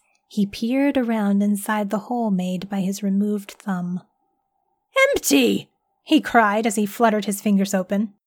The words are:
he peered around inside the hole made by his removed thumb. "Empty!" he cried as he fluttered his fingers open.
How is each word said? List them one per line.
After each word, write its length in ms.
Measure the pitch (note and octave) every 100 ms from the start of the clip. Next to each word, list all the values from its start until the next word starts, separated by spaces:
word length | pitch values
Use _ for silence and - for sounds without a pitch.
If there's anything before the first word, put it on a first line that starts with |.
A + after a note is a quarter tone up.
| _ _ _
he 180 | G#3 G3+
peered 500 | - A3+ C4+ C#4+ C#4
around 460 | A#3 A3 G3+ G3+
inside 480 | G#3 G3+ G#3+ G#3+ G3+
the 160 | A3 -
hole 240 | B3 A3
made 380 | F#3 F#3 F#3 F#3+
by 120 | G3
his 200 | F#3+ G3
removed 540 | G3 G3 G#3 G#3 G3+ -
thumb. 460 | G#3 F3+ F3 F3+ - _ _ _ _ _ _ _ _ C5+ C#5
"Empty!" 580 | A#4+ - C#4 A3+ F#3+ - _ _ _
he 160 | - D#4
cried 440 | - A#3+ G#3 G#3
as 120 | A3+ G#3+
he 100 | G3+
fluttered 380 | - A3+ G#3+
his 160 | G3+ G3
fingers 340 | G#3+ G3 G3
open. 400 | F#3+ F#3 G3+ A3 _